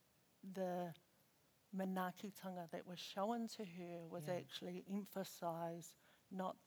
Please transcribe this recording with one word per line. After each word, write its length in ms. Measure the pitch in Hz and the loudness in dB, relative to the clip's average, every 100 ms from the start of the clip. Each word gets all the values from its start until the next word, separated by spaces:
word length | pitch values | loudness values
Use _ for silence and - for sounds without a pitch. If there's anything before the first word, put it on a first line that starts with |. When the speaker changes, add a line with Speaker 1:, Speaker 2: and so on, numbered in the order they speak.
| - - - - 196 | -20 -20 -20 -14 -8
Speaker 1:
the 400 | 190 185 180 175 160 - - - - - - - | 0 2 2 0 -4 -14 -20 -20 -20 -20 -20 -4
manaakitanga 960 | 190 190 185 185 180 208 - 190 180 170 | 2 4 6 4 2 -6 -4 -4 -4 -4
that 160 | 175 - | -4 -4
was 120 | 175 | -6
shown 500 | - - 202 233 226 | -4 2 4 4 2
to 160 | - | -2
her 420 | 208 170 175 170 165 | -6 -4 -4 -4 -4
was 180 | 175 151 | -2 2
Speaker 2:
Yeah. 80 | |
Speaker 1:
actually 500 | 180 143 - 185 180 - | 0 0 -4 -2 -4 0
emphasised, 1040 | 196 196 190 190 - 170 165 170 170 160 - - - - | -2 0 -2 -2 0 0 2 0 -2 -6 -14 -20 -20 -8
not 260 | 190 185 - | 0 0 0